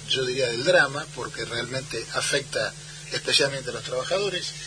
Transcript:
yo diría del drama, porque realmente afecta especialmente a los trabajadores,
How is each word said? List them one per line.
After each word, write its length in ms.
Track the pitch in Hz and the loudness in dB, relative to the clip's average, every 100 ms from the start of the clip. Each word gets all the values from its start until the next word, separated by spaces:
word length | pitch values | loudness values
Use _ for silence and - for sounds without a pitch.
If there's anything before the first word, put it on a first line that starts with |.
| - | -2
yo 160 | - 127 | 0 2
diría 220 | 123 123 | 2 2
del 180 | 117 151 | 2 6
drama, 400 | 180 143 139 156 127 | 6 6 2 -6 -8
porque 300 | 120 - 113 | -8 -6 -4
realmente 600 | 117 120 131 131 113 113 | -4 -2 -4 -4 -6 -2
afecta 600 | - - 143 139 123 104 - - - - | -2 2 0 0 -2 -2 -4 -14 -14 -8
especialmente 560 | 123 - 127 139 139 123 | -4 2 4 4 2 -4
a 40 | |
los 100 | 113 | -6
trabajadores, 680 | 110 127 127 180 202 180 - - | -4 -4 0 0 2 -2 -4 -8